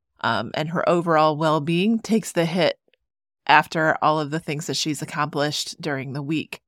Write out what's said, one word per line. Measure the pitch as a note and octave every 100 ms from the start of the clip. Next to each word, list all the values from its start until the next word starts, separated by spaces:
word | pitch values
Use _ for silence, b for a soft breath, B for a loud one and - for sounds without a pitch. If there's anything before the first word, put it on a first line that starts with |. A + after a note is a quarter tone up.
| _ _
um, | A2+ A2 A#2+ -
and | D#3
her | E3+ -
overall | F3 E3+ D#3+ D#3 D3+
well-being | D#3+ D#3 D3 E3+ G3+ A3+
takes | - A3 -
the | - E3
hit | F3+ D#3+ - _ _ _ _ _ _ -
after | D3+ D3+ E3 D#3 -
all | D3 D#3
of | D3
the | D#3+
things | E3 D3 -
that | D#3+
she's | D#3 C#3+
accomplished | D3+ D#3 D3+ D3 D3 D3 - -
during | E3+ C3+ C3+
the | C3+
week. | C#3+ D#3 - -